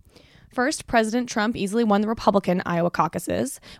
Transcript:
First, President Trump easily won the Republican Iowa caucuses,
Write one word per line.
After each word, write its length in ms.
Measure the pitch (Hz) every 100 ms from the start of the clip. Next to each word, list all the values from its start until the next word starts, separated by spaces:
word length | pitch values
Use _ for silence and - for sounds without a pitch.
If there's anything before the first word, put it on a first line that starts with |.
| - - _ - -
First, 320 | - 254 311 -
President 420 | 240 220 233 240
Trump 280 | - 214 233
easily 280 | 196 220
won 180 | 233 202
the 60 | 214
Republican 540 | 220 - 202 190 180 -
Iowa 240 | 170 170
caucuses, 680 | - 160 175 - - 247 - - -